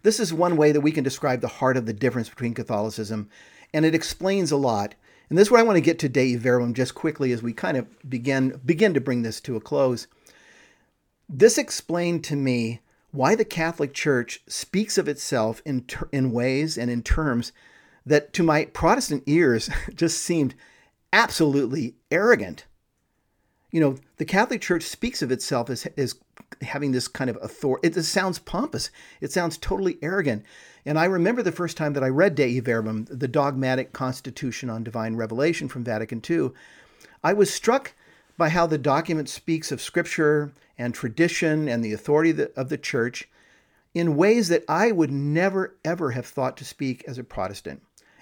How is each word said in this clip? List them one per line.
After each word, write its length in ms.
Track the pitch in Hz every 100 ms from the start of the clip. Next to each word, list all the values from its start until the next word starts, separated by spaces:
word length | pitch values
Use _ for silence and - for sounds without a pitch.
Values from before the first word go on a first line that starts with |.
this 160 | 208 220
is 120 | 185
one 220 | 160 180 160
way 160 | 151
that 100 | 147
we 100 | 147
can 120 | 151
describe 380 | 131 - 143 127
the 60 | 113
heart 300 | - 131 127
of 100 | 113
the 60 |
difference 360 | 104 127 120 113
between 240 | - 120
Catholicism, 720 | 117 117 104 110 110 107 110 104 - - - -
and 120 | 156 160
it 100 | 165
explains 560 | - - 190 196 160
a 60 | 143
lot. 360 | 131 107 104 - _ _ -
And 80 | 160
this 100 | 214
is 40 |
what 80 | 240
I 20 |
want 140 | 226 180
to 40 |
get 160 | 143 165
to 100 | 147
Dei 260 | 127 127 123
Verbum 380 | 123 123 120
just 200 | 117 127
quickly 380 | - 160 147 131
as 100 | 117
we 120 | 120
kind 240 | 113 180 135
of 100 | - _ 135
begin, 500 | 123 127 135 131 - 127
begin 280 | 160 208
to 80 | 143
bring 200 | 131 123
this 180 | 113 -
to 140 | - 110
a 60 |
close. 460 | - 143 131 120 - _ _ - - - _ _ _ _ _ _ -
This 280 | 135 226 294
explained 680 | - - - 170 175 170 -
to 100 | 143
me 460 | 135 120 117 117 _ _ _
why 240 | 135 135 226
the 100 | -
Catholic 480 | 165 165 165 143
Church 480 | - 151 127 117 - -
speaks 500 | - - 185 214 196
of 100 | 147
itself 540 | 143 - 127 110 110 151
in 160 | 127
ter-, 260 | 127 - -
in 200 | 139 131
ways 460 | 117 127 135 156 151
and 120 | 120
in 120 | 120
terms 480 | - 160 151 120 - - _ _ _ _ 123
that 280 | 147 -
to 100 | -
my 220 | 165 151 -
Protestant 580 | - 170 254 - 143 139
ears 440 | 160 147 117 - -
<laughs> 140 | - -
just 240 | 165 -
seemed 360 | - 170 131 - - _ _ _ _
absolutely 840 | 202 226 - 156 139 120 151 117 - _
arrogant. 560 | 165 220 160 95 80 - _ _ _ _ _ _ _ _ _ _
You 80 | 165
know, 160 | 143 131 _ -
the 80 | -
Catholic 340 | 190 247 208
Church 220 | - 175
speaks 380 | - - 233 -
of 100 | 127
itself 380 | 123 - 131 120
as, 160 | 120 - -
as 180 | 127 - _ - - -
having 300 | 131 139 143
this 160 | 127 -
kind 220 | - 127
of 80 | -
author-, 420 | 107 - 143 131
it 100 | 170
just 180 | 175 151
sounds 280 | 190 185 -
pompous. 520 | - 175 302 - - - - -
It 100 | 147
sounds 260 | 185 170 165
totally 400 | - 190 190 -
arrogant. 420 | 156 196 147 104 - - - - 143
And 140 | 151
I 60 | 175
remember 360 | 185 185 247
the 100 | 185
first 240 | 165 170 -
time 160 | 151
that 100 | 143
I 60 | 131
read 260 | 139 196 147
Dei 240 | 127 127
Verbum, 460 | 120 113 110 110 113
the 180 | 127 131
dogmatic 640 | 147 143 135 131 131 127
constitution 760 | - 127 127 135 - 131 - 127
on 140 | 113
divine 320 | 113 113 110 113
revelation 540 | 110 117 160 165 135
from 140 | 127 120
Vatican 340 | 107 113 113
two, 320 | - 170 131 - - - _ _ - _
I 100 | 156
was 200 | 208 196
struck 400 | - - 269 - - _ _ _ -
by 120 | 156
how 160 | 175 170
the 120 | 151
document 500 | 139 143 160 160 135
speaks 420 | - - 160 -
of 80 | 139
Scripture 720 | - 170 170 - 151 151 143 - _ -
and 160 | 123 -
tradition 720 | 117 107 170 - 165 151 147
and 140 | 117 110
the 80 |
authority 380 | 107 - 147 165
of 60 | 156
the, 140 | 143 -
of 100 | 131
the 80 | 143
church 520 | - 131 120 - - _ _ _ _ _ _
in 220 | 175 170 147
ways 320 | 202 233 170
that 160 | 165 -
I 240 | 160 233
would 200 | 180 143
never, 640 | 139 143 156 196 190 185 _ 214
ever 260 | 175 143
have 140 | 127 -
thought 320 | - 127 -
to 80 | 135
speak 380 | - 135 123 -
as 120 | 123
a 40 |
Protestant, 600 | - - 95 101 - 69 _ _ _ _